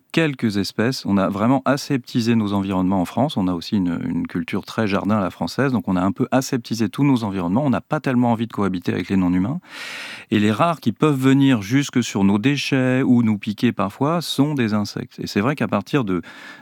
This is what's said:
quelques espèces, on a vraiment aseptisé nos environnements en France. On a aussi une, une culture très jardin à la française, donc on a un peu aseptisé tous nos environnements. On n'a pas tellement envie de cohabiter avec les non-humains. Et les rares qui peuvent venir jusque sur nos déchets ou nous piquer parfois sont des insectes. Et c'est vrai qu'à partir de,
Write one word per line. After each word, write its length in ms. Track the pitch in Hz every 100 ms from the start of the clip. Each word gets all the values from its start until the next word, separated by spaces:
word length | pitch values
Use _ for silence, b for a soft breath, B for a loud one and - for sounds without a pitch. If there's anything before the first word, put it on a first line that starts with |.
| _
quelques 460 | 165 160 131 117 101
espèces, 460 | 92 - 113 135
on 120 | - 98
a 120 | 95
vraiment 320 | 98 113 135
aseptisé 720 | 131 143 - 135 - 127 113 113
nos 160 | 104
environnements 480 | 101 98 92 92 98
en 40 |
France. 320 | 85 - 147 -
On 120 | 90
a 40 |
aussi 260 | 87 - 104
une, 200 | 90 87
une 240 | 87 87 87
culture 360 | 90 82 98
très 220 | - - 107
jardin 300 | 98 98 107
à 40 |
la 100 | 90
française, 420 | - 85 - 139
donc 160 | 117 -
on 80 | 90
a 40 |
un 120 | 95
peu 160 | - 127
aseptisé 580 | 131 135 131 - 113 104
tous 140 | -
nos 220 | 143 127
environnements. 400 | 107 95 87 110 147
On 40 |
n'a 100 | 104
pas 180 | - 156
tellement 320 | 139 123 120
envie 160 | 113 113
de 60 |
cohabiter 400 | - 98 92 110
avec 160 | 104 92
les 80 | 98
non-humains. 420 | 90 90 110 175 B B B B B B B
Et 80 | 110
les 140 | 104
rares 260 | 107 170 156
qui 140 | 117
peuvent 260 | - 156 135
venir 440 | 131 135 135 120
jusque 380 | 98 135 143 127
sur 220 | 113 107
nos 160 | 98 104
déchets 640 | 131 139 - 135 127 127
ou 220 | 131 120
nous 140 | 110 104
piquer 340 | - 101 120
parfois 500 | 110 98 - 139 170
sont 320 | - - 147
des 180 | 143 113
insectes. 460 | 107 104 - - -
Et 80 | -
c'est 140 | 101
vrai 160 | 117 156
qu'à 100 | 101
partir 380 | 104 - 147
de, 180 | 104 87 B B B B